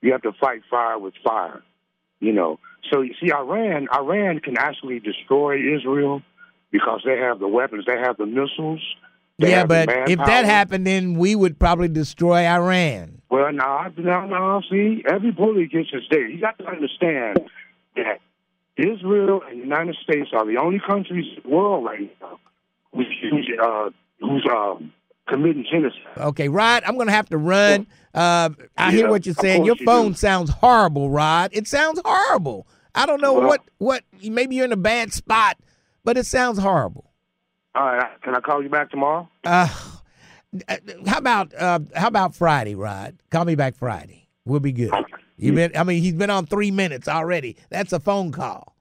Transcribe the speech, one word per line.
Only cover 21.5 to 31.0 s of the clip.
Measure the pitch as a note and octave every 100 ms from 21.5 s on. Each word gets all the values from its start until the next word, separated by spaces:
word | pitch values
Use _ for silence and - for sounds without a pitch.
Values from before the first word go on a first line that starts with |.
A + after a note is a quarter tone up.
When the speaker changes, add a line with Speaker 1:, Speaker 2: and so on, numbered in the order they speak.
| D3+
Speaker 1:
world | G3+ F#3+
right | A2+ G#2+ G2+ _
now | - - _ _ _ _ _
who's, | - B2 - E3
who's, | D3 B2+ A#2
uh, | A#2 A2 G#2 - _ _
who's, | - C#3 C3
um, | A#2 G#2 F2 D#2 _ _ _ -
committing | C3 D#3 D3 A2+
genocide. | E3 C#3+ - - -
Speaker 2:
Okay, | D3 D3 C#3+
Rod, | D#3+ A3+ A#3+ F#3+
I'm | B3
gonna | A#3
have | G#3 G#3
to | D#3+
run. | D3+ F#3+ G#3 G3+ G#3 _ _
Speaker 1:
Yeah. | - F3 F3 E3
Speaker 2:
Uh, | D3+ - -
I | F#3
hear | F#3+ A3+
Speaker 1:
Yeah, |
Speaker 2:
what | G#3 F#3
you're |
Speaker 1:
of | D#3+
Speaker 2:
saying. | F#3+ F#3
Speaker 1:
course | F#3
Speaker 2:
Your | A#3
Speaker 1:
you | A3+
Speaker 2:
phone | A#3+ A3
Speaker 1:
do. | F3+
Speaker 2:
sounds | G#3 F#3+ E3
horrible, | - B3 A#3+ F#3+ C#3+